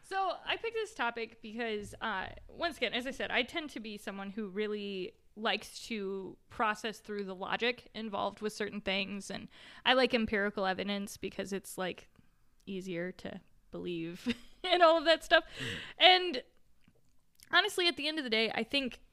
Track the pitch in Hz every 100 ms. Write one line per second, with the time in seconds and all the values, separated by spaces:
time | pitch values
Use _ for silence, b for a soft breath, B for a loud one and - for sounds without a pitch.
0 | - 381 381 302 156 381 453 440 415 -
1 | 240 233 226 - 226 214 233 208 208 -
2 | 226 196 - - - - 330 285 233 233
3 | 254 214 196 214 247 339 311 - 220 208
4 | - 196 196 196 208 185 214 208 202 190
5 | 180 - - - 220 202 - - - 226
6 | 196 196 185 - _ - 226 208 226 208
7 | - 208 196 185 185 190 233 247 - -
8 | 220 196 202 202 214 208 202 208 208 190
9 | 196 202 - 190 - B B B - 254
10 | 254 233 220 214 202 208 190 185 196 202
11 | 202 - 190 - 196 196 - - 185 -
12 | - _ - _ - _ - 190 190 170
13 | 180 185 - 190 - - - 170 175 175
14 | 165 175 247 233 - - 370 359 339 330
15 | 302 320 - 330 - - 262 - - -
16 | 320 370 359 254 - _ - - - _
17 | _ - _ _ - 330 392 - 349 -
18 | 294 311 254 220 220 - 220 277 262 -
19 | -